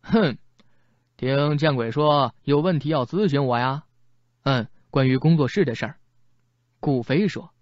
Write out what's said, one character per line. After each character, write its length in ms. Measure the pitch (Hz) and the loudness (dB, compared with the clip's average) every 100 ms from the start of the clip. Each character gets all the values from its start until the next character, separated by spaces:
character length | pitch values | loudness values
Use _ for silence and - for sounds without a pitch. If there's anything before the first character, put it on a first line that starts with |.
“哼， 360 | - 226 180 110 _ _ _ _ _ _ _ _ | 0 0 0 -4 _ _ _ _ _ _ _ _
听 400 | 127 139 147 147 | -4 0 0 0
见 180 | 156 131 | 0 0
鬼 160 | 113 | -2
说 420 | 117 151 147 127 - | 0 2 2 0 -4
有 160 | - 143 | 0 0
问 200 | 170 170 | 2 -2
题 100 | 139 | -2
要 160 | 156 123 | -2 -2
咨 240 | 175 208 | -2 0
询 160 | 139 139 | 0 0
我 120 | 120 | 0
呀 260 | 127 139 - _ _ _ _ _ | -2 -4 -10 _ _ _ _ _
？”“嗯， 240 | - 131 110 - _ | -2 -2 -2 -12 _
关 180 | 143 131 | 0 2
于 100 | 131 | 2
工 200 | 156 165 | 4 4
作 100 | 127 | 2
室 180 | - 147 | 0 -2
的 100 | 113 | -2
事 100 | 110 | -8
儿。” 120 | - _ _ _ _ _ _ _ _ | -10 _ _ _ _ _ _ _ _
顾 220 | 151 131 | -2 -2
飞 240 | 117 139 202 | 0 0 0
说。 260 | - - _ | -4 -14 _